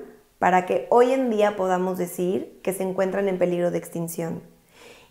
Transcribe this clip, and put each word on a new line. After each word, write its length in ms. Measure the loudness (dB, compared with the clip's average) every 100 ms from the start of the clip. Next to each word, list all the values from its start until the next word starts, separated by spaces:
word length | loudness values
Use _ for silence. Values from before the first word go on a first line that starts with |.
| -8 -18 _ _
para 280 | 2 2 2
que 200 | -2 2
hoy 220 | 4 4
en 180 | 4 0
día 260 | 2 2 2
podamos 420 | 0 0 0 -2
decir 640 | -6 -2 -2 -2 -6 -8
que 100 | -6
se 120 | -4
encuentran 440 | -4 -2 -2 0 0
en 100 | 0
peligro 320 | 0 2 0
de 80 | -2
extinción. 640 | -6 -6 -6 -6 -6 -8 -12 _ _ -20 -20 -20 -4